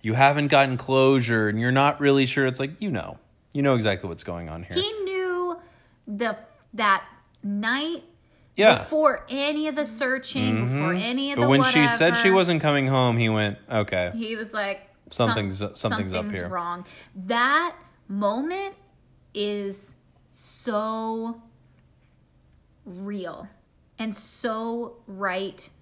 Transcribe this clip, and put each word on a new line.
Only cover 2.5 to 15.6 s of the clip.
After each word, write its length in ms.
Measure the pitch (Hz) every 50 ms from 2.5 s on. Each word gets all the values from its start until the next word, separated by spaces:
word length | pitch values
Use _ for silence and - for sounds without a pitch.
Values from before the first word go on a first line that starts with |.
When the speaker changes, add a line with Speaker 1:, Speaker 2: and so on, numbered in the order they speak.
| 131 -
Speaker 1:
like, 200 | 139 143 165 -
you 120 | 214 202
know, 260 | 139 95 - - - - _ _ _ _ _ _
you 120 | - 147 143
know 100 | 139 131
exactly 360 | 120 107 107 98 92 - 92
what's 140 | 82 - -
going 240 | - 87 85 85
on 140 | 78 78 82 90
here. 120 | - -
Speaker 2:
He 140 | - 392 427 440 427 392
knew 540 | 370 381 370 370 370 359 359 359 359 339 349 - - _ _ _ _ _ _ _
the, 300 | - 208 202 233 220 208 - - - _ _ _ _ -
that 280 | 214 220 202 196 185 - - - _ _ _ _ _ -
night 600 | 202 202 202 208 226 247 277 302 330 339 - - _ _ _ _ _ _ _ _ _ _
Speaker 1:
Yeah. 220 | - 202 220 165
Speaker 2:
before 480 | - - - 311 311 311 294 302 - - -
any 380 | 247 277 277 302 302 302 311
of 80 | 311 262
the 100 | 302 294
searching, 680 | 226 - - 285 254 254 262 262 - - 269 254 - -
Speaker 1:
Mm-hmm. 180 | 110 120 123 131
Speaker 2:
before 160 | 143 151 165 175
any 380 | 185 220 233 247 262 277 - -
of 20 |
Speaker 1:
But 60 | 123 120
Speaker 2:
the 60 | 123
Speaker 1:
when 140 | 135 - -
she 200 | 269 - - 294
said 240 | - - - 160 170
Speaker 2:
whatever. 40 | -
Speaker 1:
she 160 | - 233 190
wasn't 300 | 190 190 180 175 170 156
coming 260 | 156 151 143 143 135
home, 300 | 131 135 131 127 123 117
he 100 | 117 117 110
went, 280 | 110 107 107 104 104 - - -
"Okay." 420 | 123 110 104 - 95 90 90 87 87
Speaker 2:
He 200 | 226 226 220 226
was 160 | 214 226 208 220
like, 280 | 214 202 196 196 - - _ _ _ _ -
Speaker 1:
Something's, 480 | - - 120 113 113 110 101 98 95
Speaker 2:
"Some-, 160 | 95